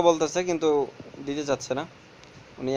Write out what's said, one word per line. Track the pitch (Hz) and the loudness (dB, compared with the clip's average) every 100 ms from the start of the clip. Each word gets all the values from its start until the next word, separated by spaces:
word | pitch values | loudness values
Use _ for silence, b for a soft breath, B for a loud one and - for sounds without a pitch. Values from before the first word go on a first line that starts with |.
| 170 | 6
বলতেছে, | 160 156 180 180 | 4 0 0 -2
কিন্তু | 165 160 147 123 - - - 139 | 0 2 2 0 -6 -18 -12 -6
দিতে | 143 143 | -6 -2
চাচ্ছে | 127 - 135 | -2 -2 -6
না। | 165 - - - - - - - | -6 -14 -20 -20 -20 -20 -20 -8
উনি | 131 | -2